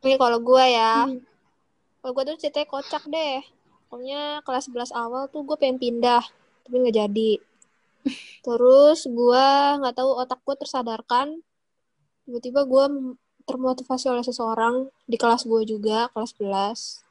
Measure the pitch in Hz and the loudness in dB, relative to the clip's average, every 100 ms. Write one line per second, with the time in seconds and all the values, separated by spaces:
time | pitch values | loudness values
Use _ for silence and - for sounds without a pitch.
0 | 262 269 247 233 233 254 254 240 220 226 | 2 2 2 2 4 6 6 4 2 2
1 | 240 254 _ _ _ _ _ _ _ _ | 0 -2 _ _ _ _ _ _ _ _
2 | 262 254 269 320 302 294 294 269 285 302 | -8 -4 -4 -4 -6 -6 -6 -8 -8 -10
3 | 302 320 311 262 - _ _ _ _ 240 | -6 -6 -4 -6 -10 _ _ _ _ -16
4 | 254 285 294 294 294 254 269 240 247 240 | -10 -8 -8 -10 -6 -6 -6 -10 -8 -8
5 | 233 247 269 302 277 302 269 254 254 233 | -8 -8 -8 -10 -8 -2 -2 -2 -4 0
6 | 247 240 240 _ _ _ _ 247 247 220 | 2 2 0 _ _ _ _ 0 2 2
7 | 208 208 220 208 _ _ _ _ _ _ | 0 0 0 0 _ _ _ _ _ _
8 | - - - - - 233 247 269 294 311 | -10 -10 -18 -14 -6 2 6 8 8 6
9 | 285 233 240 247 269 277 285 285 262 240 | 0 0 2 6 6 4 2 0 -2 -2
10 | 262 247 254 254 - - 269 269 233 220 | -2 -2 -4 -8 -8 -8 -6 -6 -6 -8
11 | - 247 277 320 - _ _ _ _ _ | -2 -2 -2 -8 -18 _ _ _ _ _
12 | _ _ - 240 247 254 277 262 277 285 | _ _ -12 -10 -4 -2 2 2 2 -2
13 | 254 254 _ _ - 254 254 254 254 254 | -8 -12 _ _ -10 -4 -4 -4 -6 -4
14 | 262 247 247 247 226 226 226 247 269 _ | -2 -4 -4 -6 -4 0 0 0 -6 _
15 | - 233 233 233 240 226 220 214 214 214 | -6 -2 2 2 2 -2 0 -4 -2 -2
16 | 233 - 226 - 202 196 202 226 - - | -4 -6 -10 -8 -4 -2 -2 -4 -12 -16
17 | _ | _